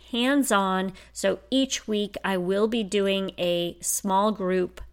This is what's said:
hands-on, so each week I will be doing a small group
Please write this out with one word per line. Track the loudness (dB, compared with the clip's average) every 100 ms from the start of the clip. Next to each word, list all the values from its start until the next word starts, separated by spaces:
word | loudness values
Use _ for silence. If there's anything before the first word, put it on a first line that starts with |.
| -8
hands-on, | -2 2 2 2 2 2 0 -2 -6 -16
so | -4 -2 -2 -2
each | 0 0 -2 -4
week | -2 -4 -6
I | -2 -2
will | 0 0 0
be | 0
doing | -2 0 2 0 -2 -2
a | -2 0 -2 -6
small | -6 -4 0 2 2
group | 0 0 0 0 -4 -18